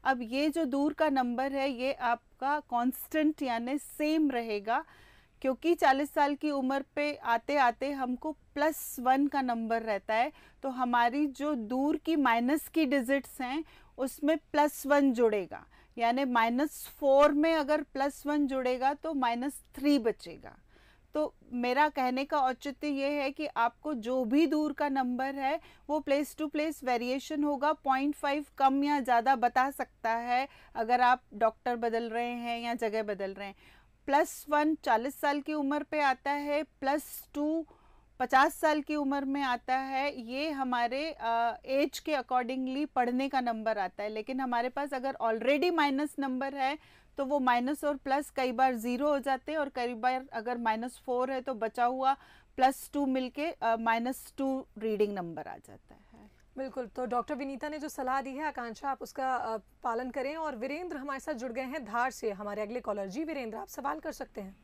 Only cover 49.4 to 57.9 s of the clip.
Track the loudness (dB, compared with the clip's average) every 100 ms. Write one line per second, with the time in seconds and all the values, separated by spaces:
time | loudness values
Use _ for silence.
49.4 | -2 -4 -2 -2 -4 0 0 -2 -4 -8
50.4 | -6 -2 0 0 -4 -10 -4 0 0 -2
51.4 | -4 -4 -4 0 0 2 0 0 -6 -20
52.4 | _ 4 4 4 -6 -2 0 0 -2 -4
53.4 | -4 -2 0 0 2 0 0 -6 -10 -4
54.4 | -2 -2 -6 -6 -4 2 2 0 -6 -8
55.4 | -10 -14 -18 -20 _ -20 -20 -20 -20 _
56.4 | _ -10 -8 -8 -8 -6 -2 -2 -2 -6
57.4 | -6 -6 -8 -6 -8